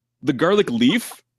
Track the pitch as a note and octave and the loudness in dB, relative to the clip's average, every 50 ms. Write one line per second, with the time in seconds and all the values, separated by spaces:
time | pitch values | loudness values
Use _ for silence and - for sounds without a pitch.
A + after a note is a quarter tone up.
0 | _ _ _ _ - C#3+ C#3 A2+ D#3 F3 G#3 G#3 F#3+ C3+ A#2+ A2 A#2+ C3 F3+ C3+ | _ _ _ _ -4 -4 -2 0 0 2 2 2 0 0 0 2 2 2 2 0
1 | - - - - _ _ _ | -4 -8 -18 -20 _ _ _